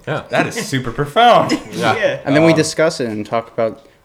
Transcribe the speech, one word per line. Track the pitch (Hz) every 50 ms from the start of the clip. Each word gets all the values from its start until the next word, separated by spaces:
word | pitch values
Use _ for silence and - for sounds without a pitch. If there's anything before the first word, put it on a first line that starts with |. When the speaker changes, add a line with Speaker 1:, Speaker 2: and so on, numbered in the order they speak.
| -
Speaker 1:
Yeah. | - 147 135 - -
Speaker 2:
that | - 147 -
is | 131 - - 214
super | - - 131 127 135
profound." | 113 - 147 131 - 220 233 240 214 170 - - -
<laughs> | - - - 196
Speaker 1:
Yeah. | 170 185 190 202
Speaker 3:
Yeah. | 226 214 180 131 - -
Speaker 4:
And | - 139
then | 151 160
we | 165 165
Speaker 2:
Um, |
Speaker 4:
discuss | 160 151 151 - - 156 160 156 -
it | 135 117
and | 107 107 104
talk | - - 117 113 -
about | - - 113 113 98 - - _ _ _ _